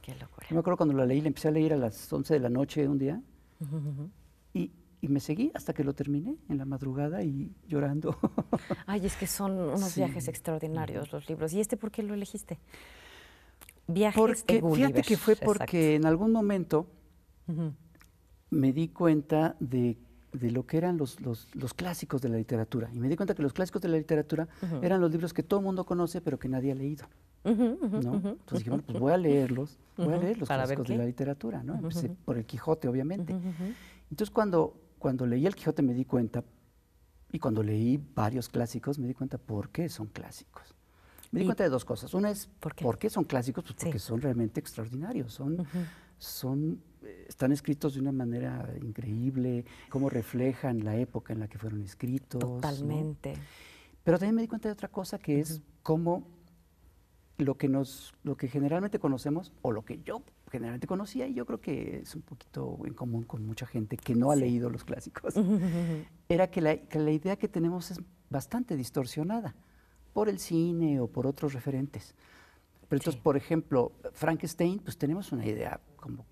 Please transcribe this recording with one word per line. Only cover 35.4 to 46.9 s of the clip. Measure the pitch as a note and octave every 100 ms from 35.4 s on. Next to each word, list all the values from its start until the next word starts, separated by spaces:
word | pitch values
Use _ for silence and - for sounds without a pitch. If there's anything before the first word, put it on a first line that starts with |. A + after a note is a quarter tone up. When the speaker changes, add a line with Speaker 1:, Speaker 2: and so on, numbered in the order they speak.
| E3
Speaker 2:
El | G3
Quijote | - D3
me | C#3
di | B2
cuenta, | C3 B2+ A2+ A#2+ - - _ _ _ _ _ _ -
y | -
cuando | C3+ A2
leí | G#2+ G#2+ A#2 C#3+ C#3+
varios | - A2 B2+ A#2
clásicos | B2 A#2+ A#2+ C#3+ C#3+
me | B2
di |
cuenta | C3 C3 B2+
por | - G#2+ G2+
qué | - E3+
son | - G#2+
clásicos. | - - - - - - _ _ _ - - -
Me | -
di |
Speaker 1:
¿Y | F#3
Speaker 2:
cuenta | G#3+
de | F#3
dos | B2+ -
cosas. | A2+ C3
Una | F#3 G#3
es, | G3+ - -
Speaker 1:
por | D#3
qué? | -
Speaker 2:
¿por | C3+ G#2+
qué | G#3+
son | G#3+
clásicos? | - C3+ B2 C3
Pues | - -
Speaker 1:
Sí. | F3
Speaker 2:
porque | C3
son | - A#2
realmente | C#3 A#2+ A2+ D#3
extraordinarios, | D3+ - A2+ B2+ F3 B3 A#2+
son, | - C#3 E3
Speaker 1:
Ujú. | D#3 F3+ E3 - - -
Speaker 2:
son, | - - B2+ C3+ D#3 F3+ -